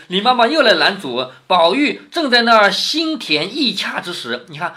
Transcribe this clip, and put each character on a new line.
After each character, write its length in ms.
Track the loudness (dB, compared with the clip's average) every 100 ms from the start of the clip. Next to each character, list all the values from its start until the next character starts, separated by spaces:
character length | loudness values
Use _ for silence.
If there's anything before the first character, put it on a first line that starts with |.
| -6
李 120 | -2
妈 140 | 0
妈 120 | 2 2
又 160 | 2
来 100 | 4
拦 260 | 4 2 -2
阻。 320 | -6 -6 -6 -8 0
宝 280 | 2 4
玉 340 | 2 -2 -4 -8
正 200 | -6 0
在 120 | 2
那 140 | 4 6
儿 140 | 4
心 480 | 2 -4 -4 -4 -6
甜 380 | -2 -2 -2 -4
意 180 | -4
洽 260 | -4 -6 -8
之 120 | -8
时， 320 | -10 -8 -8 -10
你 100 | -10
看， 160 | -10